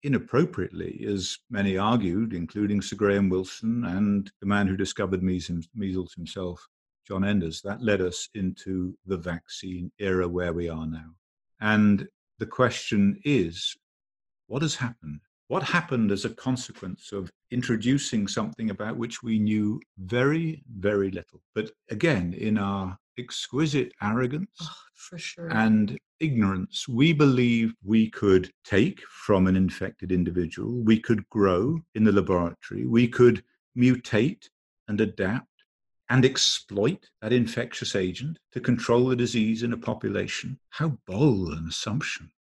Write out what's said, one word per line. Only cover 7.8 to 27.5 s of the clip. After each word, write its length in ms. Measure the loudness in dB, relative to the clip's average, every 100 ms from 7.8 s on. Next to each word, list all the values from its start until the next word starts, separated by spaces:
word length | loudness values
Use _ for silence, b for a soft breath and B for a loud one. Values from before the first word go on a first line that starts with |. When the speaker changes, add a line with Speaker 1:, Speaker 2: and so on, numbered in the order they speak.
Speaker 1:
led 200 | 0 2
us 280 | 0 -4 -10
into 600 | -6 -6 -6 -6 -4 -4 -8 -6
the 120 | -6
vaccine 760 | -4 -8 _ -16 -12 -10 -10 _
era 280 | -2 0 0
where 260 | -2 -2
we 160 | -2 -4
are 160 | -6 -8
now. 260 | -10 -14 -20 _ _ _ _
And 460 | 0 4 6 4 0 _ _ _
the 60 | -10
question 760 | 2 2 2 -4 2 2 2
is, 520 | 0 0 0 -4 -8 -10 _ _ _ _ _ _ _
what 140 | -4
has 140 | -4 -4
happened? 460 | -6 -8 -14 -14 _ _ _
What 160 | -4
happened 480 | 0 0 0 0 2
as 140 | 0 -4
a 40 |
consequence 840 | -6 -4 -4 -6 -12 -12 -12 -10
of 180 | -10 -10 _ _
introducing 760 | -6 -2 0 2 0 0 -2 -2
something 420 | -2 -4 -4 -6
about 280 | -4 -6 -6
which 260 | -6 -8
we 160 | -2 0
knew 400 | 2 2 0 -2 -8 -18
very, 680 | -4 2 2 2 -2 -6 -12 -4
very 320 | 0 2 0
little? 320 | -4 -12 -20 _ -6
But 160 | -6 _ _
again, 440 | -2 2 2 0
in 240 | -4 -2 0
our 400 | 0 -2 -4 -10 _ -16
exquisite 760 | -14 -12 -8 -2 0 0 -2 _
arrogance 480 | -2 0 -2 -4 -8 _
Speaker 2:
Oh, 140 | -16 B B
for 240 | _ -18 -14
sure. 300 | -12 -12 -4
Speaker 1:
and 460 | 2 4 4 2 -4 _ _
ignorance, 680 | -2 2 2 0 -4 -8 -6
we 260 | 2 4
believed 640 | 6 4 6 4